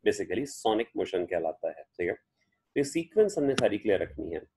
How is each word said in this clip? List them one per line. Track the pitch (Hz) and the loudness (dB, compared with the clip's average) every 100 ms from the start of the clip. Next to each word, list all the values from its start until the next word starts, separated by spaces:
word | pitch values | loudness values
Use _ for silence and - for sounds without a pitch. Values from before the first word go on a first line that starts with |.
| 107 | 0
basically | 101 95 92 139 | 0 -4 -4 -6
sonic | - 113 110 117 104 | -2 0 2 0 -4
motion | 90 92 87 | -2 -2 -2
कहलाता | 87 82 - 82 | -2 -2 -4 -8
है, | 78 | -8
ठीक | - - 90 | -18 -4 -4
है? | |
तो | 113 _ _ _ _ _ - | -4 _ _ _ _ _ -2
ये | |
सीक्वेंस | 139 165 165 214 208 170 | 0 -2 0 4 4 4
हमने | 139 | 2
सारी | 131 113 104 | 4 2 2
clear | 107 92 | 2 2
रखनी | 85 - 82 | 0 -6 -8
है। | 82 - | -8 -10